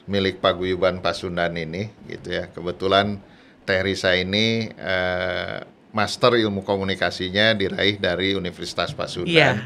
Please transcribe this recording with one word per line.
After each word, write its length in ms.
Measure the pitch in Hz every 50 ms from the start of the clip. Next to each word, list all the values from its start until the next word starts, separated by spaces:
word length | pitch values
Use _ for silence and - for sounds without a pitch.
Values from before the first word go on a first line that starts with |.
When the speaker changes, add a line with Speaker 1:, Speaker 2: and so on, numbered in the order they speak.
| -
Speaker 1:
milik 340 | - 101 101 95 95 90 -
Paguyuban 600 | - 95 87 87 92 92 92 87 92 92 90 92
Pasundan 520 | 90 87 85 - - 95 87 87 85 85
ini 380 | 85 85 80 78 82 92 107 107 - - -
gitu 260 | - 82 - - 87
ya. 140 | 87 87 87 87
Kebetulan 720 | - 80 85 90 87 - 92 95 95 98 101 104 104 98 - - - - - - - -
Teh 180 | - - 98 92
Risa 340 | 92 98 95 95 - 95 90
ini, 560 | 90 92 92 98 107 110 113 113 113 110 -
eh, 880 | - - - 90 95 92 92 90 90 90 92 92 90 90 90 92 107 - - - - _ _ -
master 440 | - 110 104 98 - - - 123 117
ilmu 260 | 120 110 107 101 98
komunikasinya 920 | 90 - 101 98 98 95 95 90 90 87 87 - 92 92 92 101 107 113
diraih 460 | 110 101 95 90 98 92 95 101 104 98
dari 340 | 98 92 87 85 95 98
Universitas 600 | 98 95 87 90 85 - 85 - - - 87 87
Pasundan. 360 | - - 90 - - 90 90 -
Speaker 2:
Iya. 220 | 170 160 147 135 120 104 -